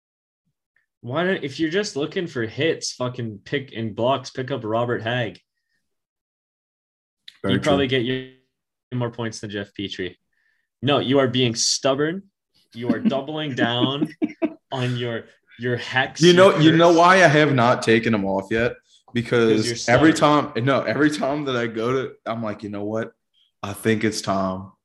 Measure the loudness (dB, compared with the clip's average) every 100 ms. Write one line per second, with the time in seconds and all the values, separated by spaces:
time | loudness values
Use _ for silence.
0 | _ _ _ _ _ _ _ _ _ _
1 | -8 -4 -2 -2 -6 -4 -2 -2 -4 -6
2 | -6 -6 -6 -6 -6 -2 -2 -2 -8 -6
3 | -8 -6 -10 -12 -8 -8 -8 -8 -8 -2
4 | 0 0 -4 -10 -8 -6 -4 -2 -2 -4
5 | -4 -4 -4 -10 _ _ _ _ _ _
6 | _ _ _ _ _ _ _ _ _ _
7 | _ _ -20 _ -2 0 0 0 0 -2
8 | -2 -6 -8 _ _ _ _ _ _ -6
9 | -6 -6 -10 -8 -10 -10 -10 -10 -10 -8
10 | -10 -12 _ _ _ _ _ _ 0 0
11 | 2 2 2 0 0 0 -2 0 0 0
12 | -2 -4 -12 _ _ _ _ -8 -4 -2
13 | 0 -2 -6 -8 -6 -4 -2 0 -2 -2
14 | -6 -6 -8 -6 -8 -8 _ -6 -4 -4
15 | -6 -8 -10 _ _ -8 -4 -4 -2 -2
16 | -2 4 6 8 8 8 4 6 6 6
17 | 6 8 6 6 4 4 2 2 2 2
18 | 2 0 0 -4 -2 -2 -2 -4 _ _
19 | _ -6 0 2 4 4 0 -4 2 6
20 | 6 6 4 4 0 -4 0 0 0 0
21 | 0 0 -4 -4 -4 -4 -4 -4 -2 -2
22 | -4 -10 -8 -6 -6 -8 -10 -8 -6 -6
23 | -8 _ _ _ _ _ -12 -2 0 2
24 | 0 -2 -4 -2 -4 -6 -12 _